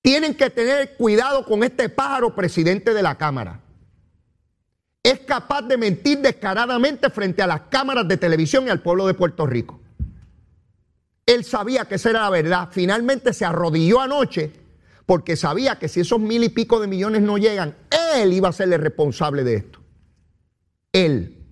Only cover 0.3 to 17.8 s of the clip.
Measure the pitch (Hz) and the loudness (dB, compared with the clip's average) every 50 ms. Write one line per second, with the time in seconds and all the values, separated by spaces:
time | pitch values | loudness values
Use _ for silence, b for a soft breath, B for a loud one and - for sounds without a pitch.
0.3 | - - 269 247 - 240 233 247 277 285 277 277 - - 240 220 208 214 247 269 | 0 0 -2 0 0 -2 0 0 0 0 -2 -4 -4 0 2 4 4 4 2 2
1.3 | 277 269 233 - 220 208 226 254 254 - 240 180 - - 269 277 269 262 240 226 | -2 -2 0 0 0 0 0 0 0 -2 -4 -2 -2 -2 -2 -2 0 0 -2 -2
2.3 | 226 196 185 160 - 170 160 170 190 196 - 233 226 208 190 156 135 - 160 151 | -2 -2 -4 -2 0 0 0 0 0 0 0 0 0 2 0 0 -2 -2 -4 -4
3.3 | 139 127 107 85 85 - _ _ - _ _ _ _ _ _ _ _ _ _ _ | -4 -4 -8 -8 -12 -16 _ _ -20 _ _ _ _ _ _ _ _ _ _ _
4.3 | _ _ _ _ _ _ _ _ _ _ _ _ _ _ - 240 269 269 - - | _ _ _ _ _ _ _ _ _ _ _ _ _ _ 0 0 0 0 -4 -6
5.3 | 285 247 - - 285 285 220 247 262 247 226 208 175 - - 277 294 285 269 269 | -6 -6 -4 -6 -6 -6 -2 -2 -2 0 0 -2 -2 0 0 -2 -2 2 0 -2
6.3 | - - - 190 190 208 240 247 254 240 247 294 294 - - 269 - 214 202 190 | -2 -2 -6 -4 -2 -2 -2 -2 0 0 0 0 0 -2 -4 -4 -2 -4 -4 -4
7.3 | 170 - 196 180 165 143 - - - 262 269 262 269 247 214 160 190 - 180 170 | -2 -2 -2 -2 -2 -4 -4 -4 -4 -2 -2 0 -2 -2 0 0 -2 0 0 0
8.3 | 156 156 165 147 - - - 247 196 156 - 170 175 185 196 190 185 185 185 165 | 2 0 0 2 0 0 0 0 -4 -2 0 0 0 0 0 0 0 0 -2 -2
9.3 | - - 156 131 123 120 113 - - - - - - - - - - - - - | -2 -4 -4 -2 -2 -4 -4 -6 -14 -20 -20 -20 -12 -10 -10 -10 -10 -20 -20 -20
10.3 | _ _ _ _ _ _ _ _ _ _ _ _ _ _ _ _ _ _ _ - | _ _ _ _ _ _ _ _ _ _ _ _ _ _ _ _ _ _ _ 2
11.3 | 240 240 - - - 220 202 226 262 254 214 - 196 180 - 226 220 226 214 202 | 2 2 2 -4 -4 -4 -2 -2 -2 -4 -4 -4 -6 -2 0 0 0 2 0 0
12.3 | 185 170 151 165 180 180 180 170 - 190 175 180 202 226 233 247 269 240 - 240 | 0 0 2 0 0 -2 -2 -4 -4 -2 0 0 0 0 0 -2 -2 0 0 -2
13.3 | 196 - 202 170 165 156 175 165 156 160 160 170 220 254 262 262 285 294 262 - | -2 0 -4 -2 -2 -2 0 0 2 2 4 4 4 4 2 0 0 0 0 0
14.3 | - 175 156 147 - - _ b b b b b b b b - 185 165 - - | -2 -6 -6 -6 -10 -18 _ b b b b b b b b 0 0 0 2 -4
15.3 | 165 151 - 151 151 208 262 262 226 - 160 151 - 175 175 170 226 226 214 214 | -4 -2 -2 -2 -2 0 0 -2 -2 -2 -8 -4 -2 -2 0 0 0 0 0 0
16.3 | 233 233 233 226 226 233 226 - 233 220 214 202 190 180 196 214 220 214 208 208 | 2 2 0 0 0 -2 0 2 0 0 0 -2 -2 -2 -2 0 2 2 2 2
17.3 | 208 202 208 220 208 196 170 147 - - | 2 2 2 2 2 0 -4 -6 -8 -12